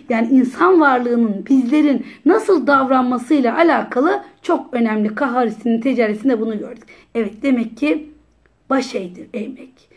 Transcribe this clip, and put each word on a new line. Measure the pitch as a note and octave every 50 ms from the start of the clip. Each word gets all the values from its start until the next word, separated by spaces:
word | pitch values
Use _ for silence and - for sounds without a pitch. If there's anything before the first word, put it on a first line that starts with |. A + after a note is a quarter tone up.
| - -
yani | A#3+ A3+ A#3 A#3
insan | C4+ B3+ A3+ - - - E4+ F#4 F#4+ E4
varlığının, | D4+ C#4 B3+ B3 B3 A#3+ A#3+ A#3 A#3 G#3+ G3 G3 - -
bizlerin | C#4 C4 A#3+ A#3 D4 D4+ D4 D4 C4 - - - - - -
nasıl | C#4+ G4 A4 G#4+ - F#4+ D4+ A#3
davranmasıyla | C#4 C#4+ C4+ C4 B3+ C4+ C4 B3+ B3 B3+ A#3+ - - D#4 C#4+ B3 A3+ A3+
alakalı | D#4+ E4+ E4 C#4 A3+ G#3+ - - B3 C#4 F4 G#4 G4+ - - - _ -
çok | - E4+ - - - -
önemli. | A#3+ A#3 A3 G#3+ G#3+ G#3 G#3 G#3+
Kahhar | - C#4+ B3+ A#3+ B3+ B3
isminin | A3 G#3+ - - A#3+ A3+ A3+
tecellisinde | - C#4 B3 A#3 A3+ G#3 G#3 G#3+ - C4+ B3 G#3+
bunu | A3 A3+ G#3+ G3+
gördük. | - - - - - - - - _ _ -
Evet, | A#3 A3 G3 - - C#4+
demek | C#4 B3+ A#3 A#3 - -
ki | - C#4+ D4+ D#4 D4+ - - - _ _ _ _ _ _ _ _ _ _ -
baş | C4+ C4+ - - -
eğdir, | G3+ F#3 F3 F3 - - - -
eğmek. | G#3+ G#3 - - - - - _ _ _ _ _